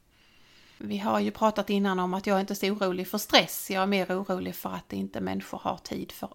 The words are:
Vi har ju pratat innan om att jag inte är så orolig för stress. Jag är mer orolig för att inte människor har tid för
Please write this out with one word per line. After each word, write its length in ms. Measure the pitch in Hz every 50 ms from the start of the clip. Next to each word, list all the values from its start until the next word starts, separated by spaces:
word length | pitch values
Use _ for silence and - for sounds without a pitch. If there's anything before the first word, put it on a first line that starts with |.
| _ _ _ _ _ _ _ - - - - - - - - -
Vi 200 | - 208 208 196
har 220 | 202 220 220 208
ju 100 | 208 208
pratat 400 | 202 - 220 220 214 - 196 -
innan 280 | 202 202 196 202 185 185
om 160 | 180 180 180
att 120 | 190 190
jag 140 | 208 202 190
inte 120 | 196 196
är 20 | 202
så 120 | - -
orolig 420 | 190 208 208 202 185 180 180 185 185
för 100 | - 208
stress. 520 | - - - 254 175 - - - - -
Jag 120 | 196 190
är 40 | 190
mer 200 | 202 202 196 180 185 185 185
orolig 320 | 196 196 185 180 185 185 175
för 160 | - - 190 185
att 180 | 180 - -
inte 280 | - 196 196 196 - 196
människor 380 | 92 92 95 - - - - -
har 140 | - - -
tid 360 | - - - - - - -
för 160 | - - - -